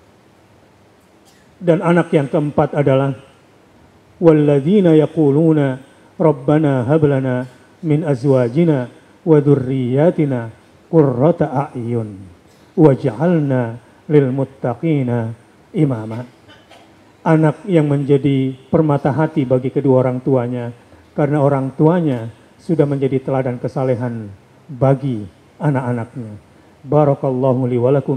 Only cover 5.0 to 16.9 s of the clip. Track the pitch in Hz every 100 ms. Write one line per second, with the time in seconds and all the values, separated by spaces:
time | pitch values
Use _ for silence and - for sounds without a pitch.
5 | 147 170 143 143 165 156 139 127 - _
6 | _ - 160 143 135 151 151 131 117 156
7 | 151 135 131 123 131 - _ _ 160 147
8 | 165 127 143 131 117 139 170 143 123 -
9 | _ _ 170 151 139 143 127 135 120 131
10 | 170 175 143 123 113 - _ _ - 165
11 | 139 120 151 170 151 - 143 131 113 120
12 | 107 98 92 - _ _ _ - 156 123
13 | 135 107 170 165 143 127 117 117 _ _
14 | - 151 131 135 135 - 131 113 165 147
15 | 123 120 113 113 _ _ _ 202 147 117
16 | 110 113 123 _ _ - _ - _